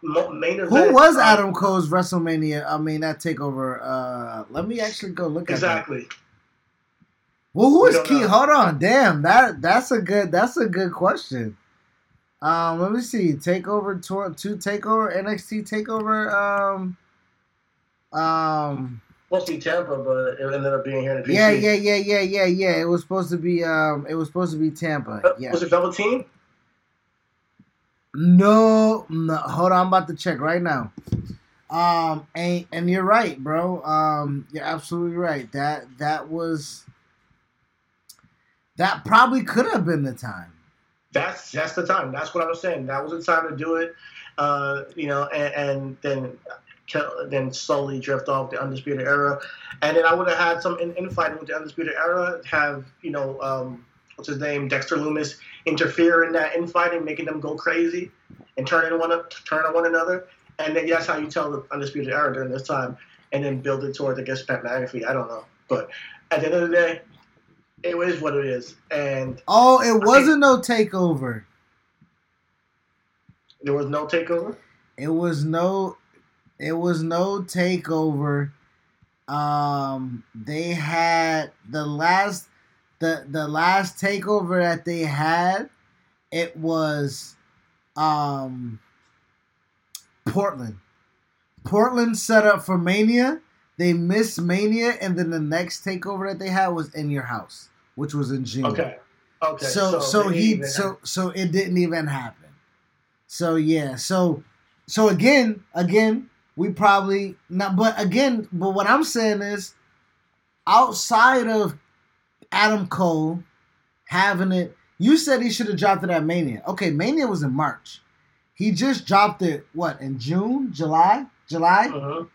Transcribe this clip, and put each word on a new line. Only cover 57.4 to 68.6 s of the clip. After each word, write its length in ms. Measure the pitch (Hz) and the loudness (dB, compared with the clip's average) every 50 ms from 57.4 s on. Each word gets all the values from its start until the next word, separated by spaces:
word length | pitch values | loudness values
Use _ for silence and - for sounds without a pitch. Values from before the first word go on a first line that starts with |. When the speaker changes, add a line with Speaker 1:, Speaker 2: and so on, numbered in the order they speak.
| 139 131 151 | -8 -8 -8
Speaker 1:
crazy 560 | 156 - 170 160 165 170 170 170 180 180 - _ _ _ _ - - - _ _ - | -4 -4 -2 0 0 0 0 -2 -4 -8 -10 _ _ _ _ -20 -20 -20 _ _ -8
and 80 | - 139 | -4 0
turn 240 | 170 160 165 165 | 0 0 2 2
in 80 | 170 165 | 0 -2
one, 120 | 165 165 170 170 170 - - - - - | 0 0 0 -2 -2 -8 -18 -20 -10 -4
turn 180 | 156 156 160 | -4 -2 -2
on 80 | 160 - | 0 0
one 120 | 170 170 | 0 0
another. 420 | 170 165 165 165 170 180 185 185 - - _ _ _ - _ | 2 0 0 0 0 -4 -4 -6 -12 -20 _ _ _ -10 _
And 180 | 156 156 156 | -6 -2 -2
then 120 | 165 160 156 | -2 0 0
that's 160 | 165 165 160 | 0 0 0
how 120 | - 165 151 | -2 -4 -6
you 100 | 151 151 | -6 -6
tell 220 | - 170 151 143 | -6 -6 -6 -4
the 140 | 143 139 135 - | -6 -10 -10 -10
Undisputed 400 | 139 143 139 135 - 147 139 131 | -10 -8 -8 -8 -8 -8 -8 -4
Era 220 | - 147 151 139 127 | -2 -2 -2 -2 -2
during 180 | 131 131 127 | -4 -6 -6
this 160 | 123 135 135 - | -8 -10 -6 -6
time, 300 | 156 135 127 123 131 - - _ _ _ _ _ | -6 -6 -4 -6 -10 -14 -20 _ _ _ _ _
and 120 | - 139 143 | -6 -4 -4
then 160 | 143 139 127 | -2 -6 -4
build 220 | 131 143 135 135 143 | -4 -4 -4 -4 -4
it 100 | 139 135 | -8 -8
towards, 240 | - 147 135 127 123 | -6 -4 -4 -4 -4
I 40 | 123 | -6
guess, 180 | 123 131 131 - | -8 -8 -8 -6
Pat 200 | - 135 123 - | -6 -6 -6 -4
McAfee. 440 | 120 123 131 127 127 - 123 113 120 | -6 -4 -4 -6 -6 -8 -8 -6 -4
I 60 | 131 | -4
don't 140 | 131 120 117 | -4 -4 -6
know. 160 | 117 110 - _ _ _ _ _ | -10 -14 -16 _ _ _ _ _
But 200 | 131 - - - - - - - - - _ _ | -4 -4 -4 -8 -12 -18 -18 -18 -20 -20 _ _
at 100 | 165 151 | -2 -2
the 60 | 143 156 | 0 0
end 80 | 170 | 0
of 140 | 175 170 170 | 0 0 2
the 60 | 170 | 2
day, 260 | 175 170 165 165 165 - _ - _ _ _ _ _ _ _ _ _ _ _ _ _ - | 2 2 2 0 -6 -12 _ -20 _ _ _ _ _ _ _ _ _ _ _ _ _ -8
it 120 | 175 170 | -6 -4
is 240 | 170 175 180 175 151 | -2 -2 -2 -2 -2
what 140 | 151 151 139 | -2 -2 -2
it 100 | 143 139 | -2 -2
is. 300 | 135 127 123 | -2 -4 -6